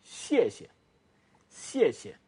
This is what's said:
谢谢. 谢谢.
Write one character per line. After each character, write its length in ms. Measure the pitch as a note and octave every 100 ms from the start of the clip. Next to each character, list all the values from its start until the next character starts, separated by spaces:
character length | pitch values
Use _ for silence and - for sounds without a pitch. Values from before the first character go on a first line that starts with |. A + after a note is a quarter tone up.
谢 460 | - - - D4 A2
谢. 200 | - - _ _ _ _ _ _ _ _
谢 420 | - - C4+ G3+
谢. 260 | A#2+ - D2+